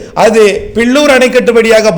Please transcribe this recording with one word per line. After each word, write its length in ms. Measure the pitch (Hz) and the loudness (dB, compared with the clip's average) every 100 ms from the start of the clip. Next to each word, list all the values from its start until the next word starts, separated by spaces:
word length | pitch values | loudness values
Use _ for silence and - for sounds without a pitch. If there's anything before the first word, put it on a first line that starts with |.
| - - 208 | -8 -2 0
அது 180 | 220 202 - - 208 | 2 2 0 -6 -4
பில்லூர் 380 | 240 269 294 262 | -2 0 2 2
அணைக்கட்டு 360 | 254 247 208 226 | 2 0 0 0
வழியாக 340 | 226 220 214 | 2 2 0